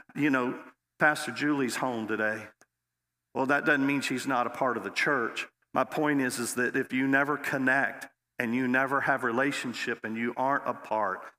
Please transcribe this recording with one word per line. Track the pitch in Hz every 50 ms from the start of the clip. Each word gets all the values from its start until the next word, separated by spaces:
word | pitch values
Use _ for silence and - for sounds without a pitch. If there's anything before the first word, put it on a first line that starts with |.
| - - -
you | 131 143 151
know, | 135 131 123 123 123 - - - - _ _ _ _ -
"Pastor | 160 151 151 147 - -
Julie's | 120 110 139 147 151 139 135 120 107
home | - - 131 120 113 110 104
today." | 110 104 107 107 110 110 110 - - _ _ _ _ _ _ _ _ _ _ _ _ _ _ _ -
Well, | 127 131 131
that | 143 143 -
doesn't | - 147 139 135 139
mean | 143 139
she's | 127 - 135 123 - 131
not | 135 120 120
a | 113
part | - - 143 127 117 110
of | 98
the | 98
church. | - - - 160 147 131 117 110 - - - - _ _ _ _ -
My | 135 135
point | - - - 156 147 147 139
is, | 131 123 - -
is | 120 110 -
that | 123 123 117 -
if | 135 127 - 127
you | 127 135 139
never | 135 139 143 139 147 139
connect | - - - 135 131 131 131 139 131 104 90 - - - _ _ _ _ _ -
and | 123 113 117
you | 127 131 123
never | 123 131 135 131 139 135
have | 131 147 139 127 127
relationship | 120 117 123 135 143 139 - - 127 110 - - - 117 - -
and | 113 110
you | 113 117 120 - 120
aren't | 127 135 139 135 - 123
a | 120
part, | - - - 107 107 104 98 92 - - - -